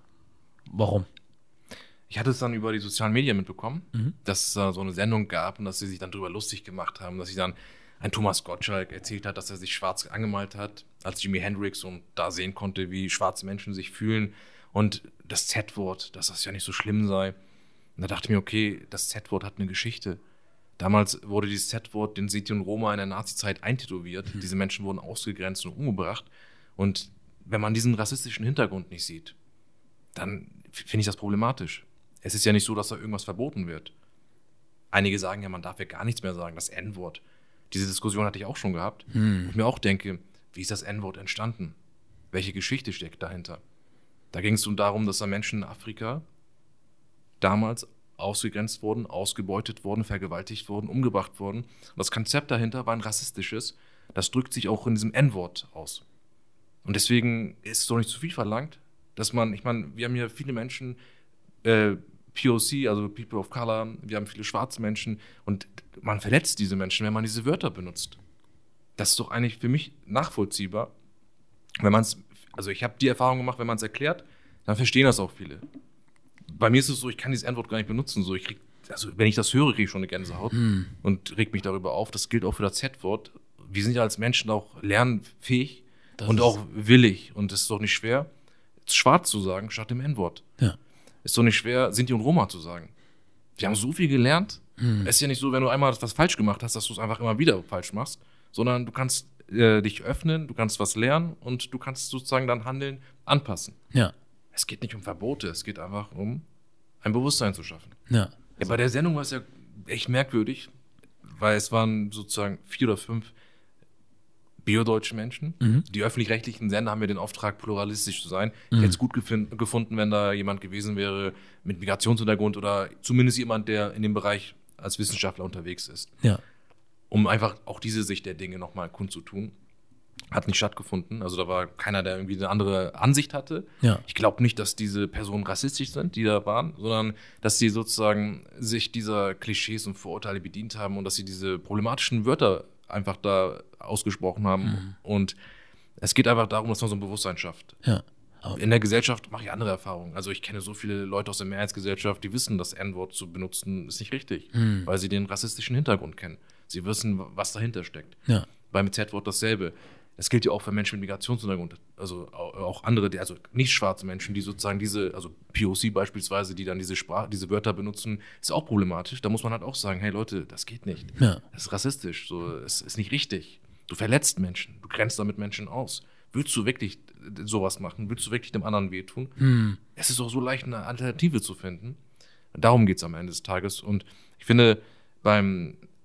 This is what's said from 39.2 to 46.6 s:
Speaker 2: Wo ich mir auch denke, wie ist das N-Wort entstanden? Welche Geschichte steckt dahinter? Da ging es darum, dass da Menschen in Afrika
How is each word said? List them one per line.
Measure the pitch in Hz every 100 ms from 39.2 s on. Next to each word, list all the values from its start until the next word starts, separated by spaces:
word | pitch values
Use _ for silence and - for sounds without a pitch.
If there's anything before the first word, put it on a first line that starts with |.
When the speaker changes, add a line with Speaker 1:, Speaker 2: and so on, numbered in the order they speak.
| 107 98 90
Speaker 2:
Wo |
ich | 90
mir | 113
auch | 131
denke, | 104 95 101 90 - - -
wie | -
ist | 92
das | 104
N-Wort | - 104 101 92
entstanden? | 101 - 110 113 85 - - - - - -
Welche | 95 95
Geschichte | 92 92 135 131
steckt | 95 82 -
dahinter? | 85 92 85 85 - - - - - - -
Da | 90
ging | 98 107
es | 107 101
darum, | 101 101 107
dass | 95
da | 104
Menschen | 101 107 107
in | 92
Afrika | - - 107 113 143 156 - - -